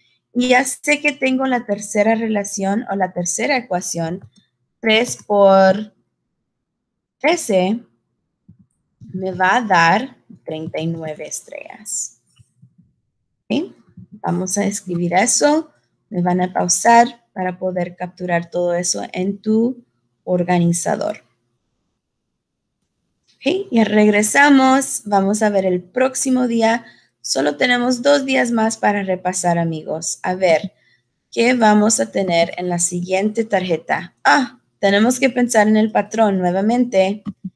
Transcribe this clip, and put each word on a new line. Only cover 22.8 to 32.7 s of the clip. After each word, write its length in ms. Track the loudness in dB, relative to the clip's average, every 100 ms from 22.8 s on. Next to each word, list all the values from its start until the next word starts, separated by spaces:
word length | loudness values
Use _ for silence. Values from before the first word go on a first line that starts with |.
| _ _ _ _ _ _
Ok, 320 | -2 -2 0
ya 140 | 0
regresamos. 1160 | 2 4 4 4 2 4 6 6 6 2 0 -6
Vamos 380 | -2 0 2 0
a 80 | 0
ver 160 | 2 0
el 160 | -2
próximo 680 | -4 -2 -2 -2 -2 0 0
día. 360 | 2 2 0 -6 _ _ _
Solo 360 | -6 -2 -2 0
tenemos 460 | 0 0 0 0
dos 220 | 2 2
días 260 | 2 -2 0
más 260 | 0 -2 0
para 260 | 0 0
repasar, 560 | -2 -4 -4 -2 0 0
amigos. 600 | -2 -4 -8 -8 -8 -8
A 120 | -6
ver, 380 | 0 2 2 0 _ _ _ _ _ _
¿qué 240 | -2 0
vamos 460 | 4 4 4 4 0
a 100 | -2
tener 440 | -4 0 0 0 -2
en 120 |
la 100 | -4